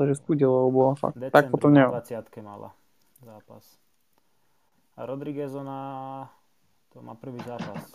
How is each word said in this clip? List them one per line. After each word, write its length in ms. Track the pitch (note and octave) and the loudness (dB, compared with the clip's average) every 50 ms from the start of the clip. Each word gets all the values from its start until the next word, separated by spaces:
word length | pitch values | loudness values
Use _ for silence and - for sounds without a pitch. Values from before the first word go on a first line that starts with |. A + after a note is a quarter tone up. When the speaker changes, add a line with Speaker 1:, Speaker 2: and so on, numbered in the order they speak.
| C#3+ C#3+ C#3 | 2 2 2
Speaker 1:
Švajčiarskou. 80 | C#3 - | 0 0
Speaker 2:
Spudilou 420 | - E3 C#3+ C#3+ C3 B2+ B2+ B2+ B2+ | -2 2 4 6 6 6 6 4 6
bola 220 | B2+ C3 C3 C3+ C#3 | 6 6 6 6 4
fakt. 200 | - - - - | 2 -2 -4 -4
Speaker 1:
V 120 | A#2+ B2 C3+ | -4 -10 -4
Speaker 2:
Tak 240 | - D3 C#3+ B2+ | -2 -2 -2 0
potom 180 | A#2+ D3 - D3 | -2 2 4 6
Speaker 1:
decembri, 60 | D3 | 6
na 40 | C#3+ | 6
Speaker 2:
neviem. 120 | C3 B2 | 6 4
Speaker 1:
dvadsiatke 460 | B2 A#2 - - B2 A2 A2 - - A#2 | 0 -6 -8 -8 -12 -12 -12 -14 -18 -18
mala 300 | G#2+ G#2 G#2 G#2 G#2+ G#2 - _ _ _ _ _ _ _ _ _ | -16 -16 -16 -16 -18 -18 -20 _ _ _ _ _ _ _ _ _
zápas. 440 | B2+ A2+ G#2+ G#2+ _ _ A2+ A2+ _ _ _ _ _ _ _ _ _ _ _ _ _ _ _ _ _ _ _ _ _ _ _ _ _ _ _ | -20 -20 -20 -20 _ _ -20 -20 _ _ _ _ _ _ _ _ _ _ _ _ _ _ _ _ _ _ _ _ _ _ _ _ _ _ _
A 80 | - A#2+ | -14 -10
Rodriguez, 480 | A#2 C3+ C#3 C#3+ D3+ C#3+ C#3+ D3 C#3 | -8 -8 -8 -8 -8 -8 -8 -8 -8
ona... 280 | C3+ C#3 C#3 C3+ C3+ C3+ C#3 C#3 C3+ C3+ C3+ - C3+ C3+ C3+ - _ _ _ _ _ _ _ _ _ _ _ _ | -8 -10 -10 -10 -10 -10 -10 -10 -10 -10 -12 -12 -12 -12 -14 -16 _ _ _ _ _ _ _ _ _ _ _ _
To 160 | _ B2+ A#2+ | _ -20 -18
má 80 | A#2+ A#2 | -18 -16
prvý 260 | A2+ - C3+ B2 A#2+ A2 | -14 -14 -12 -12 -12 -12
zápas 480 | A#2+ A#2+ A2+ A2+ A2+ G2+ - - - | -10 -10 -10 -10 -10 -10 -12 -14 -14